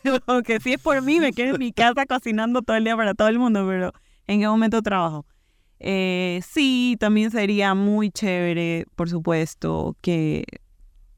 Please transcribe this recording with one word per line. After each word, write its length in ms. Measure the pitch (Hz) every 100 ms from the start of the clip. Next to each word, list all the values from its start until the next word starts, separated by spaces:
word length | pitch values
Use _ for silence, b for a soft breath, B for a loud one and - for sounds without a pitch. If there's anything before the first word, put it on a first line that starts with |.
<laughs> 220 | 262 254 -
Como 160 | 247
que 180 | 233 220
si 140 | 254
es 60 | 269
por 180 | 320 277
mí, 160 | 262 320
me 140 | 294
quedo 200 | 196 254
en 60 | 277
mi 120 | 247
casa 360 | - 233 247 277
cocinando 560 | 254 233 214 226 247
todo 140 | 233 220
el 60 |
día 140 | 220 226
para 160 | 214
todo 140 | 196 214
el 100 | 233
mundo, 260 | 247 208 190
pero 260 | 185 180 - b b -
¿en 140 | 208
qué 80 | 214
momento 340 | 220 220 226
trabajo? 420 | 220 196 165 151 - _ _ _ _ _ -
Eh, 520 | 190 185 180 185 175 -
sí, 460 | 320 269 254 247 226
también 300 | 214 214 220
sería 440 | 220 202 208 196 190
muy 340 | 202 208 208
chévere, 760 | - 202 180 175 170 170 165 - -
por 140 | 170
supuesto, 880 | 175 165 165 160 - 160 156 156 -
que, 440 | - 165 156 151 - - _ _ - - -